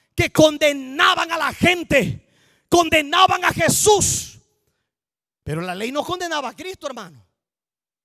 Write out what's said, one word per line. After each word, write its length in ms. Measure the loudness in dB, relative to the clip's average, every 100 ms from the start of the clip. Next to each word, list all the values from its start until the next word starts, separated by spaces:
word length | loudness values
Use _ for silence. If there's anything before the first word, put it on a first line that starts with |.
| _
que 160 | -4 0
condenaban 1000 | 6 6 6 0 0 -4 0 2 2 -2
a 60 | -4
la 140 | -4
gente, 720 | 0 0 0 0 0 0 -4 _ _ _ _ _
condenaban 720 | 2 4 0 0 2 2 2
a 100 | -2
Jesús. 840 | 0 0 2 4 4 2 -4 -8 -18 _ _ _ _ _ _ _ _ _ _
Pero 200 | -10 -8
la 120 | -8
ley 160 | -8 -6
no 120 | -6
condenaba 460 | -6 -6 -6 -6 -8
a 60 | -10
Cristo, 300 | -14 -12 -12
hermano. 380 | -12 -16 -20 _ _ _ _ _ _ _ _